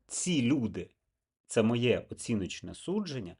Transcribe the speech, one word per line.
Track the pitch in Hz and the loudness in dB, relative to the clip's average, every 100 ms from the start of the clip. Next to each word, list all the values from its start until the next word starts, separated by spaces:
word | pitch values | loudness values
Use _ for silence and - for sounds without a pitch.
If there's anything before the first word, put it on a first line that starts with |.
| - | -10
ці | - 180 160 | -6 0 2
люди, | 120 147 107 90 85 _ _ _ _ _ - | 4 2 0 -4 -10 _ _ _ _ _ -2
це | 117 | 2
моє | 110 120 123 95 - | 4 4 4 2 0
оціночне | 110 - 110 87 - 90 87 | -10 -2 -2 -2 -6 -12 -12
судження, | - 208 180 131 87 - | -4 -4 -4 -6 -8 -12